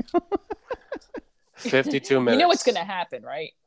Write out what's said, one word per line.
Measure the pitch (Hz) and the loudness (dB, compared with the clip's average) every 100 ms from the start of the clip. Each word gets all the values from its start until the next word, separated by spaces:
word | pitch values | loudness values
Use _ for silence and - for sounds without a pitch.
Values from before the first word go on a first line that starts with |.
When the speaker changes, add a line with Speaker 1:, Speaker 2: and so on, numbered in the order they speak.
| - 349 - 392 - - - 508 - - _ 523 - _ _ | -4 -4 -2 -6 -8 -14 -12 -12 -12 -16 _ -16 -16 _ _
Speaker 1:
Fifty-two | - 240 135 277 143 - 135 | -10 0 2 2 -2 0 2
Speaker 2:
<laughs> | |
You | |
know | 123 254 349 | 4 4 4
what's | - 254 | 4 2
Speaker 1:
minutes. | 190 | 0
Speaker 2:
gonna | |
happen, | 185 185 170 123 | -2 -6 -8 -10
right? | 120 143 160 _ | -10 -10 -12 _